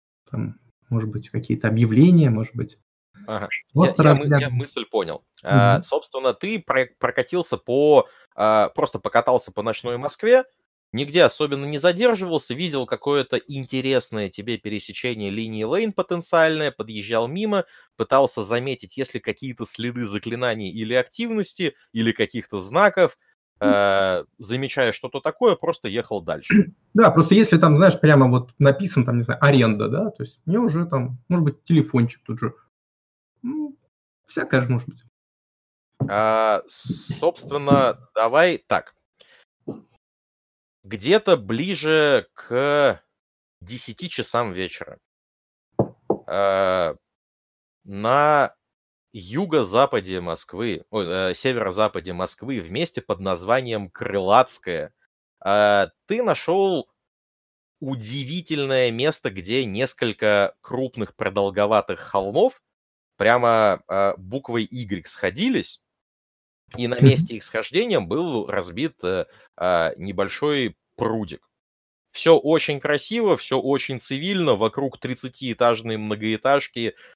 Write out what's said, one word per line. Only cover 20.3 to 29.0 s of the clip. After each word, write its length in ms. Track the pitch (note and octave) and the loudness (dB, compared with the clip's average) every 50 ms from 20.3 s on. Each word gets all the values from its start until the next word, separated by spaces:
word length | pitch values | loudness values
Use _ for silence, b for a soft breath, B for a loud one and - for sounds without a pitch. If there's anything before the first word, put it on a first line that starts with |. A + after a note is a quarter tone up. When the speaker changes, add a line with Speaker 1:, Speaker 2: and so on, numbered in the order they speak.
| A#2 A#2 B2+ B2 A2+ A2 G#2 F#2 | -6 -4 -2 -4 -4 -4 -6 -10
Speaker 2:
или 240 | F2+ A2+ A2 A2 B2 | -8 -8 -6 -2 0
активности, 840 | B2+ B2 - - - A#3 A#3 A3+ G#3+ G3 - - - F3+ D3 - _ _ _ - | -2 -2 -2 -4 -8 -6 -4 -4 -4 -6 -6 -6 -6 -6 -6 -6 _ _ _ -4
или 200 | A2+ A2+ - - | -2 0 0 0
каких-то 460 | - A3+ - - A#2 G2 - - G2 | 0 -2 -4 -4 -8 -10 -8 -10 -10
знаков. 580 | F2+ G2 B2 E3+ G#3 G#3+ - F#3+ F3 - - _ _ _ _ _ _ _ _ - G#2 | -8 -4 0 2 2 2 4 2 2 0 0 _ _ _ _ _ _ _ _ -2 0
Speaker 1:
Мгм. 140 | G#2 G2+ | 2 2
Speaker 2:
Э, 480 | G2+ G2+ G2+ G2 G2 F#2+ F#2+ F#2 F2 D2 - _ - | 4 2 2 2 2 2 0 0 -2 -4 -8 _ -16
замечая 540 | A2+ G2 A#2+ C3 C#3 C3 - C#3+ B2+ A2+ - | -10 -8 -6 -6 -6 -4 -2 0 0 0 0
что-то 280 | - - B2 - C3+ | -2 -8 -12 -10 -8
такое, 360 | - D#3 E3 - B3 A3+ F3 | -6 -6 -2 0 2 2 2
просто 320 | - - E3 D#3+ - - A2 | 2 0 -4 -4 -4 -6 -6
ехал 340 | F#2+ A#2 A2+ - A2+ G2 E2 | -4 -6 -4 -4 -6 -6 -6
дальше. 400 | E2 D#2 - - - - G#2+ F#2+ | -6 -8 -6 -2 2 4 4 4
Speaker 1:
<clears throat> 100 | - - _ _ _ - | 2 -2 _ _ _ 4
Да, 160 | A2 A#2 - | 6 6 6
просто 240 | - E3 D#3+ - F#3+ | 6 6 4 6 6
если 240 | G#3+ A3 G#3 - - | 6 6 6 6 6
там, 180 | - D#3+ D3 | 6 6 6
знаешь, 240 | D3 F#3+ E3 - - | 8 8 6 6 6
прямо 280 | - D3+ D3+ C#3 C3+ B2 | 6 6 8 8 6 6
вот 240 | B2 B2+ B2 - _ - | 4 2 0 -4 _ 2
написано, 460 | C#3+ C#3+ - - G3 F#3 - C3 | 4 4 4 2 0 -2 0 0